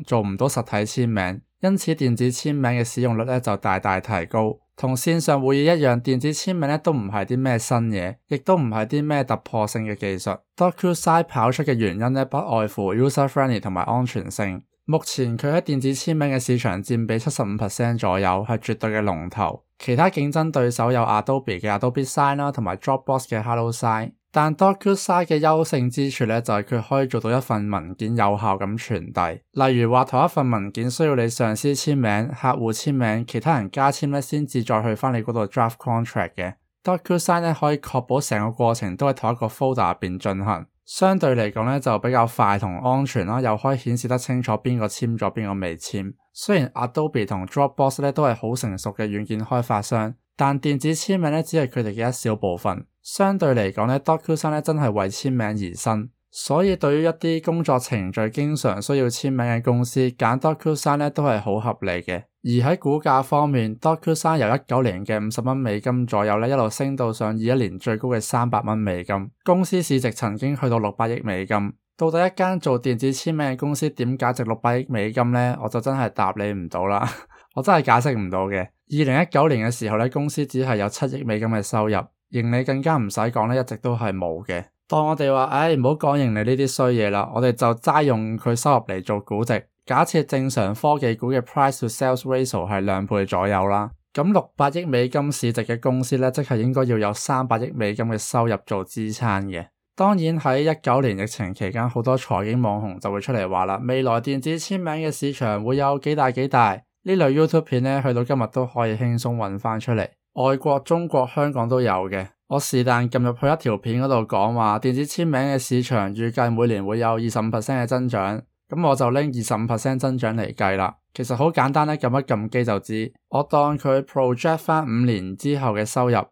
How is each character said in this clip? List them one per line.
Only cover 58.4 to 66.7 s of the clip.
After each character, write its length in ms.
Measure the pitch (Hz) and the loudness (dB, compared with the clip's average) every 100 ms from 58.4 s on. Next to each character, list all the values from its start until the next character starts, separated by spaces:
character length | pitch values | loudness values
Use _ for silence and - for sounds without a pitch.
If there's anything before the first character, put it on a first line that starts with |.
| 147 151 | -2 0
常 240 | 127 98 | 0 -2
需 160 | 101 139 | 0 0
要 60 | 123 | 0
簽 260 | 117 139 | 0 -2
名 80 | 131 | 0
嘅 200 | 120 117 | 0 0
公 240 | 123 120 | 2 2
司， 240 | 123 135 127 | 2 2 0
揀 280 | 123 117 131 | 2 0 2
DocuSign 580 | 160 156 160 147 156 147 | 0 0 -2 0 0 0
呢， 120 | 147 | 0
都 140 | 143 | 0
係 180 | 143 107 | 2 2
好 180 | 107 104 | 0 -2
合 160 | 113 101 | -2 -4
理 120 | 95 | -2
嘅。 280 | 87 85 90 - _ | -4 -4 -6 -8 _
而 80 | 120 120 131 | 0 2 2
喺 40 | 180 | 2
股 240 | 143 147 | 0 0
價 220 | 151 131 | 2 2
方 260 | 135 147 147 | 2 2 2
面， 260 | 131 110 110 | 2 0 0
DocuSign 600 | - 160 - 156 160 160 | 0 0 0 0 2 2
由 180 | 107 131 | 2 0
一 40 | - | 0
九 160 | 127 | 0
年 200 | 123 92 | 0 -2
嘅 220 | 101 107 107 | -2 -2 -2
五 60 | |
十 100 | 117 | -4
蚊 160 | 120 135 | -2 -2
美 220 | 123 104 | -2 -2
金 260 | 127 123 120 | -2 -2 0
左 180 | 107 | 2
右 160 | 104 104 | 2 2
呢， 80 | 117 | 2
一 60 | |
路 160 | 135 | 2
升 260 | 110 | 0